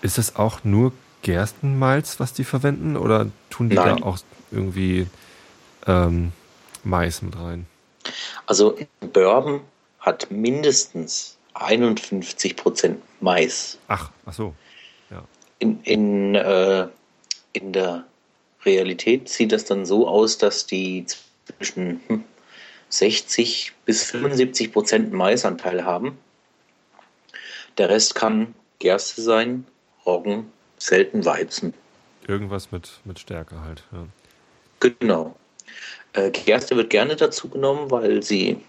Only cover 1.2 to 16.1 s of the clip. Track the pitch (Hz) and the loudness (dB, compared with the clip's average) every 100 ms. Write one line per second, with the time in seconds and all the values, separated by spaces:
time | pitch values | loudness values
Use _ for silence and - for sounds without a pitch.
1.2 | - 87 107 - 143 135 131 135 147 - | -2 0 0 -2 -2 2 4 2 0 -6
2.2 | 131 - 127 135 143 143 156 147 104 110 | -6 -4 -4 0 0 0 -4 -2 2 4
3.2 | 107 - _ - 120 98 90 98 - 92 | 2 -4 _ -2 2 4 4 2 -2 -6
4.2 | - - - 104 98 90 92 92 90 - | -10 -20 -10 -6 -4 0 0 2 0 -8
5.2 | - - - - _ _ - 90 87 85 | -20 -20 -20 -20 _ _ 2 4 4 2
6.2 | 85 85 _ _ _ - - 90 85 85 | -2 -6 _ _ _ -12 -2 0 0 -4
7.2 | 90 82 85 85 87 _ _ _ - - | -10 -10 -10 -10 -14 _ _ _ -14 -12
8.2 | - - - 98 104 - - _ 92 101 | -14 -14 -2 4 4 4 -10 _ 0 4
9.2 | 92 120 151 143 - _ _ _ - - | 6 4 2 -4 -8 _ _ _ -2 -2
10.2 | - 101 113 139 151 131 - 170 - - | -6 -2 -2 2 2 2 0 -8 -8 -8
11.2 | - - _ - - 110 120 107 - 98 | -10 -18 _ -8 0 2 2 0 -4 -8
12.2 | 87 - 95 - - - 87 - - _ | -8 -6 -6 -2 -2 0 -2 -2 -12 _
13.2 | 92 87 76 - - - - 101 - _ | 0 2 2 -2 -10 -14 -6 -6 -6 _
14.2 | - 90 107 78 _ - - _ _ 92 | -20 -10 -10 -10 _ -20 -20 _ _ -20
15.2 | - _ _ _ - - - 107 104 | -20 _ _ _ -2 -2 0 2 2